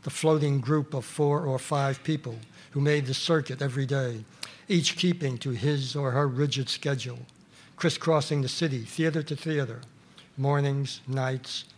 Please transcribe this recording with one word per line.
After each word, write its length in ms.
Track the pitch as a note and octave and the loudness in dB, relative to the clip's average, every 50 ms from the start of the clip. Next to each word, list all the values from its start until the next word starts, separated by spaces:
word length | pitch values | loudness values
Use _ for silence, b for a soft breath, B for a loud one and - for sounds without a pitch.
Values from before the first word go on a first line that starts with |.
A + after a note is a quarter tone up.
| - | -10
the 60 | C#3 | -8
floating 500 | - - - D#3 D#3 D3+ D3+ C#3+ C#3 C3+ | -4 2 4 4 4 4 4 2 2 0
group 340 | A2+ C3 D#3 D3+ C#3+ - D3+ | 2 2 2 2 2 0 -4
of 100 | C3 - | -6 -6
four 400 | - - - D3 C#3+ C#3+ D#3 E3+ | -6 -2 2 2 2 2 2 0
or 140 | C#3 C3 B2+ | 0 -2 -2
five 440 | - - D3 C#3+ C#3 C#3 C3+ C#3 - | -2 -2 0 0 2 0 -2 -2 -2
people 320 | D#3+ D#3 C#3+ - B2 A2+ A2+ A2 - B B B B | -2 -2 -2 -4 -8 -10 -10 -14 -18 B B B B
who 100 | - C#3 | -2 0
made 260 | C#3+ D3+ D3+ D3 C#3 | 4 4 4 2 2
the 80 | B2+ C3 | 0 -2
circuit 460 | - - - E3 D#3 C#3 - C#3 - | -2 2 2 2 2 2 -2 -4 -4
every 260 | D3 C#3 A#2+ C#3+ C3+ | -4 -2 0 -2 -2
day, 380 | B2 C#3 C3+ C3 B2 A#2 A2 A2 B B B B B B B B B | 0 0 0 0 -2 -4 -6 -10 B B B B B B B B B
each 280 | G3 E3+ C#3+ - - | 2 4 4 2 0
keeping 400 | - - F3+ E3+ F3 D3+ C3+ B2 A2+ | 2 2 2 2 2 0 -2 -2 -2
to 120 | - C#3 | -4 -4
his 460 | A#2+ G2 G#2+ D3 D3 C#3 C3+ B2 B2+ | -2 0 2 2 2 2 -2 -2 -2
or 160 | C#3+ C#3 C3 | -2 0 2
her 160 | B2 C#3 D3 C#3 | 2 2 2 2
rigid 400 | B2 C3 D3 C#3+ C3+ C#3 B2 - | 2 2 0 2 0 -2 -2 -4
schedule, 500 | - - - C#3+ C#3 B2 A2 B2 A#2+ A#2+ - - - - - B B B B B B | -6 -4 -2 -2 -2 -2 -4 -8 -10 -12 -16 -18 -20 -20 -20 B B B B B B
crisscrossing 640 | - - D#3+ - - - E3 D#3+ D3+ C#3 - D3+ C#3+ | 0 0 0 0 2 2 4 4 4 4 2 0 0
the 60 | C3 A#2+ | 0 0
city, 340 | - - E3+ D3+ C3+ A#2+ | 0 0 0 0 0 -4
theater 400 | A2+ - - - D#3+ D#3+ D3 D#3+ D3 | -6 -6 -2 0 0 2 2 0 -2
to 100 | - D3+ | -4 -6
theater, 460 | - - D#3+ D#3 D3 C3+ G#2+ A2+ B2+ - - - B B B B B B B B C3+ | -6 -4 -2 0 0 -2 -2 -6 -12 -14 -20 -20 B B B B B B B B 0
mornings, 600 | C3+ C#3+ C#3+ C#3+ C#3+ C#3 C#3 C#3 C#3+ C3 - - - C3 | 2 2 4 4 4 2 0 0 -2 -4 -6 -10 -8 -4
nights, 560 | C3 C3+ C3 C3 C3 B2 - - - - - - - | -2 -2 0 -2 -2 -4 -6 -8 -10 -10 -10 -12 -20